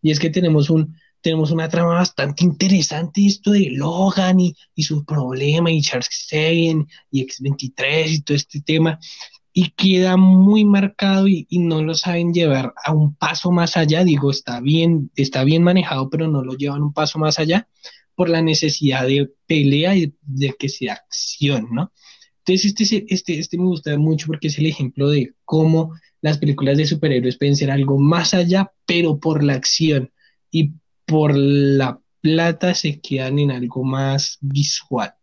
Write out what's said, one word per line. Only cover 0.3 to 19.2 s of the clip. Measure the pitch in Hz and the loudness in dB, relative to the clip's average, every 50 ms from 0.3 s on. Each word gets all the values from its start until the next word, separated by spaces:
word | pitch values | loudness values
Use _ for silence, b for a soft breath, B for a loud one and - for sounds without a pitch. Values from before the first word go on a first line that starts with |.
| 156 185 180 165 156 151 143 147 | 0 0 0 2 4 2 2 2
un, | 165 160 156 160 B B B B B B | 2 0 0 -2 B B B B B B
tenemos | _ 170 160 160 156 143 | _ -2 0 0 0 0
una | 165 160 160 160 | 0 -2 -2 -2
trama | 165 170 170 170 170 | 0 0 0 2 2
bastante | 175 180 - _ - 135 139 143 - 170 | 0 0 -2 _ -4 -6 -4 -2 2 2
interesante, | 180 147 - 190 190 196 185 147 - 151 151 170 165 - 202 202 | 2 2 2 2 2 2 2 2 -2 -4 -6 -8 -4 0 2 2
esto | 202 196 - _ 202 | 2 2 0 _ 0
de | 208 202 190 147 | 2 2 2 0
Logan | 127 135 143 156 170 180 190 196 185 196 185 185 185 185 | -2 -4 -4 -4 -2 0 0 0 2 0 0 2 2 2
y, | 180 175 151 b b b _ | 2 2 -2 b b b _
y | - 151 | -6 -4
su | - 156 151 147 | -2 -2 -4 -4
problema, | - 156 147 131 127 131 131 139 147 151 165 170 170 | -2 -4 -4 -2 -2 -4 -2 0 0 2 2 2 2
y | 165 156 | 2 0
Charles | 147 - - 123 120 - - - - - | 0 -2 -4 -4 -6 -6 -8 -10 -10 -6
Xavier, | - 156 156 160 165 170 165 165 160 160 151 151 B B B B | -4 -2 0 0 2 2 2 2 0 -2 -2 -4 B B B B
y | - 135 | -4 -4
X | 127 135 - - | -4 -4 -10 -8
veintitrés, | 131 139 143 - - 131 - - 131 135 147 160 160 156 | -4 -4 -4 -4 -6 -12 -8 -6 -4 -2 0 0 0 0
y | 160 151 | -2 -4
todo | 147 - 147 | -2 -2 -4
este | 147 - _ - 151 | -4 -4 _ -12 -12
tema, | 147 - 156 160 160 160 156 160 B B B B B B B B _ _ _ | -4 -2 0 2 2 0 -2 -4 B B B B B B B B _ _ _
y | 180 185 180 | -2 -2 -2
queda | _ - - 190 190 180 185 185 185 | _ 0 2 2 4 4 2 4 4
muy | 185 190 185 185 185 190 196 208 220 208 | 6 6 8 8 8 8 6 6 4 4
marcado | 208 202 196 196 202 202 - 202 196 190 190 190 | 4 4 4 2 -2 -4 -2 -2 0 2 4 4
y, | 196 196 160 - _ | 4 2 2 -2 _
y | 170 180 | -2 0
no | 175 165 160 156 156 | 0 0 0 0 -2
lo | 156 160 | -2 -4
saben | - - 180 175 170 170 170 165 | -4 -4 -2 -2 -2 -2 0 0
llevar | 170 170 156 139 135 131 120 - - - | 2 2 2 2 0 -2 -4 -8 -8 -4
a | 147 156 | -2 0
un | 156 151 143 147 | 2 2 0 0
paso | _ - 160 165 - - 180 | _ -4 -4 -4 -4 -2 0
más | 175 175 170 160 - | 0 2 0 0 0
allá. | 180 160 151 156 165 185 | 0 2 2 2 2 2
Digo, | 180 156 143 139 139 | 2 2 2 0 -2
está | 135 - _ - 120 120 | -2 -2 _ -10 -10 -6
bien, | 123 139 156 165 165 170 170 160 135 - _ | -2 0 2 2 2 2 2 0 -2 -6 _
está | - 135 120 - 131 131 | -4 -4 -2 -2 0 2
bien | 139 156 165 | 2 4 4
manejado, | 170 175 180 190 165 - 156 135 135 135 | 4 4 2 2 0 -2 -4 -6 -4 -4
pero | 160 160 160 160 | -4 -4 -2 0
no | 151 139 | -2 -2
lo | 127 131 131 | -2 -6 -8
llevan | 131 143 143 143 143 | -6 -6 -6 -4 -4
un | 147 147 147 | -4 -4 -2
paso | - 151 147 - 156 | -2 -4 -4 -2 -2
más | 156 156 147 | -2 -2 -2
allá | - 156 156 170 202 233 _ B B B B B B B B _ | -2 -2 0 0 -2 -2 _ B B B B B B B B _
por | - 180 170 | -2 0 0
la | 165 165 | 2 0
necesidad | 165 160 156 - 165 151 143 - 151 139 127 131 131 | 2 0 0 0 0 -2 -2 0 0 0 0 0 0
de | 131 139 143 | 0 0 0